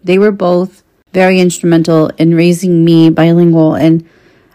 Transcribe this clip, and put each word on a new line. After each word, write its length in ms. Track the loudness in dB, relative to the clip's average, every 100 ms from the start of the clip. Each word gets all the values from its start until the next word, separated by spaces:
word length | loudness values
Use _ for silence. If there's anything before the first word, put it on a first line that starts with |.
they 160 | -4 0
were 140 | 0
both 500 | -2 -2 -2 -4 _ _ _ _
very 300 | -2 0 0
instrumental 680 | 0 -2 -2 0 0 0 -2 -2
in 180 | 0 0
raising 500 | 0 -2 -2 0 2
me 240 | 2 2
bilingual, 640 | 2 0 2 2 2 0
and 340 | 0 -2 -2 -6 _ _ _ _